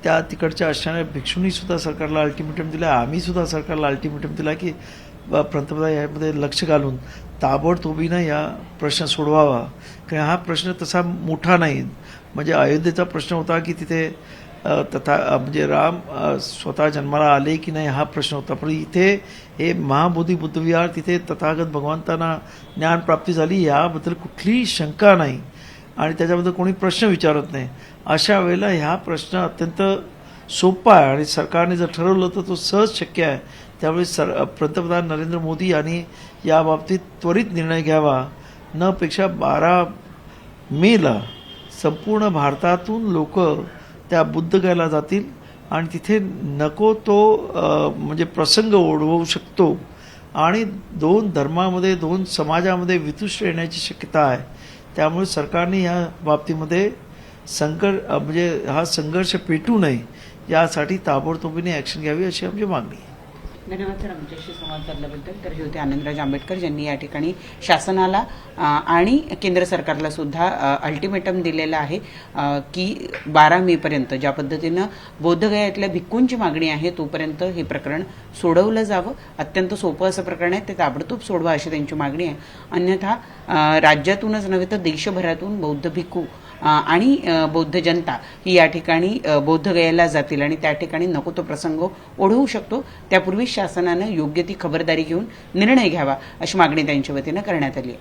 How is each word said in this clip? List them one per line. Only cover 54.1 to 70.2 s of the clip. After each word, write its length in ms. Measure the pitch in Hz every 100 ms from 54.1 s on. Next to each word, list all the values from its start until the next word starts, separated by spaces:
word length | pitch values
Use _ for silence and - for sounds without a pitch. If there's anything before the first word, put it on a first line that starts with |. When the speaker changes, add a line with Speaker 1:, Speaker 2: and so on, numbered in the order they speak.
| 156
Speaker 1:
आहे. 220 | 147 123 - - - - - -
त्यामुळे 300 | 156 165 190
सरकारने 560 | - 147 175 175 190
या 260 | 180 175 170 -
बाबतीमध्ये 680 | 156 151 - 160 156 170 202 240 - - - - -
संघर्ष, 600 | - 151 160 196 196 -
अ, 100 | 143
म्हणजे 480 | 147 160 175 156 -
हा 160 | 143 165
संघर्ष 500 | - 156 170 185 185
पेटू 440 | - 156 196 226
नये 200 | 170 123 117 - - - -
यासाठी 480 | 156 165 165 147 185
ताबडतोबीने 760 | 180 139 151 160 165 160 175
ॲक्शन 280 | 156 139 156
घ्यावी 240 | 151 156 185
अशी 200 | 175 185
आमची 200 | 202 208
मागणी 300 | 160 107 -
आहे. 200 | - - - - - - -
Speaker 2:
धन्यवाद 300 | 185 196 196
सर, 100 | 208
आमच्याशी 420 | 165 147 160 185
संवाद 300 | 170 165 156
साधल्याबद्दल. 500 | 151 143 147 147 156 202 165
तर 60 |
हे 120 | 160
होते 160 | 151 156
आनंदराज 400 | 143 139 147 147
आंबेडकर, 360 | 143 139 - 185
ज्यांनी 280 | 175 147
या 120 | 147 143
ठिकाणी 380 | 147 147 156 180 - - -
शासनाला, 560 | 160 - 190 185 196 196 - - -
अ, 60 |
आणि 540 | 156 147 - 170 185 269
केंद्र 460 | 320 - 196 180
सरकारला 460 | 180 175 - 151 156
सुद्धा, 400 | 151